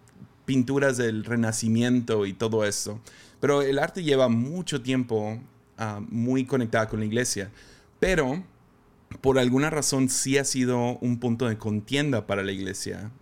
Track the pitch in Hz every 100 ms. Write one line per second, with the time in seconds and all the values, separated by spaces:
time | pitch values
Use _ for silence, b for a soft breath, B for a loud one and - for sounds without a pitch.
0 | - - - _ - 135 120 139 139 123
1 | 117 110 107 117 113 110 113 113 120 123
2 | 117 110 101 92 113 110 104 101 - 107
3 | B B B B 135 143 135 139 165 190
4 | 160 135 127 117 127 175 180 143 123 131
5 | 123 110 104 113 - - _ - 110 104
6 | 101 117 120 131 127 135 113 117 110 110
7 | 107 113 123 101 98 B B B B _
8 | 175 175 131 156 185 - _ _ _ _
9 | - - 131 131 123 127 151 156 131 139
10 | 131 - 135 139 135 131 127 123 120 123
11 | 123 120 123 113 123 107 110 107 104 139
12 | 147 120 101 101 98 98 95 95 98 92
13 | 104 123